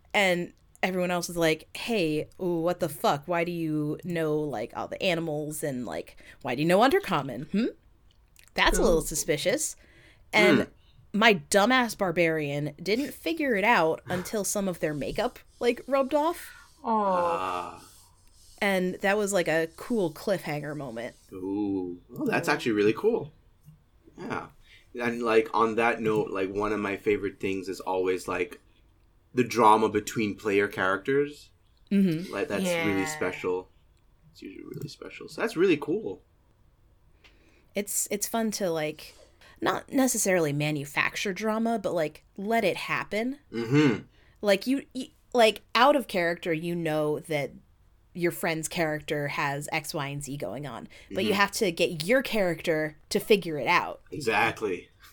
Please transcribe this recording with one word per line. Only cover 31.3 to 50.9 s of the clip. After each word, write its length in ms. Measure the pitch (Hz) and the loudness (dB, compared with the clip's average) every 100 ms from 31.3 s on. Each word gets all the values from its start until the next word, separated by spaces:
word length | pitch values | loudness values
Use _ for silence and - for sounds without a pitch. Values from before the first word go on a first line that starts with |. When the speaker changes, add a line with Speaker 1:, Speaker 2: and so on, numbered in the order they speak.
| 143 - _ _ _ - | -6 -20 _ _ _ -2
Speaker 1:
Mm-hmm. 400 | 196 190 160 190 | 2 2 0 -4
Speaker 3:
Like, 160 | 202 196 | -6 -4
that's 160 | - | -2
really 380 | 190 170 104 98 | -2 0 0 -2
Speaker 2:
Yeah. 40 | 92 - | -2 -4
Speaker 3:
special. 520 | 92 90 92 90 - _ _ _ _ _ _ | -6 -4 -4 -4 -6 _ _ _ _ _ _
It's 100 | - | -20
usually 220 | 98 - | -18 -16
really 240 | - - - | -14 -12 -12
special. 400 | - - - - | -14 -16 -16 -14
So 140 | - | -6
that's 160 | - 156 | -4 2
really 200 | 190 156 | 2 2
cool. 440 | - 202 202 92 _ _ _ _ _ _ _ _ _ _ - _ _ _ _ 202 | 0 -4 -6 -12 _ _ _ _ _ _ _ _ _ _ -20 _ _ _ _ -8
Speaker 1:
It's, 320 | 202 - - | -4 -4 -4
it's 160 | 208 - | -4 -4
fun 240 | 226 220 | -2 -2
to, 180 | 202 190 | -2 -2
like, 460 | 160 156 156 - - - _ - - | -2 -4 -6 -14 -20 -20 _ -20 -4
not 320 | 330 - - | -2 -2 -2
necessarily 600 | 285 262 226 208 185 156 | 0 2 2 2 2 2
manufacture 800 | 143 151 151 139 - 156 - 208 | 0 0 -2 -2 0 0 0 -4
drama, 460 | 180 220 220 226 233 | -4 -2 0 0 -2
but, 140 | 190 | -2
like, 300 | 170 151 - _ - | -2 -2 -4 _ -8
let 260 | 196 226 | -2 0
it 140 | 196 160 | 0 -2
happen. 600 | - 143 - 202 240 277 _ | -2 -4 -2 -4 -4 -6 _
Speaker 3:
Mm-hmm. 500 | 113 117 143 147 104 - _ _ _ | -6 2 4 4 2 -6 _ _ _
Speaker 1:
Like, 260 | 208 196 247 | 0 0 0
you, 160 | 277 - | -2 -4
you, 140 | 254 - _ _ | -12 -14 _ _
like, 280 | 247 220 - - 226 | 4 4 4 -2 4
out 200 | 262 294 | 6 6
of 120 | 214 | 2
character, 460 | 190 170 170 180 | 0 0 -2 -2
you 220 | 160 175 175 | -2 -2 -2
know 440 | 160 151 151 147 | -2 0 0 -2
that 300 | - 151 135 - - _ _ _ _ | -4 -4 -4 -8 -20 _ _ _ _
your 180 | 180 170 | -2 -2
friend's 360 | 160 185 160 156 | 0 -2 -2 -4
character 640 | - 160 151 147 151 143 | -2 -2 -2 -4 -4 -2
has 380 | 147 147 143 147 | -2 -2 -2 -4
X, 220 | 160 151 | -6 -4
Y, 140 | 165 139 | -6 -6
and 160 | 143 | -6
Z 140 | 143 143 | -8 -8
going 300 | 123 117 143 | -8 -8 -10
on. 200 | 113 - | -12 -14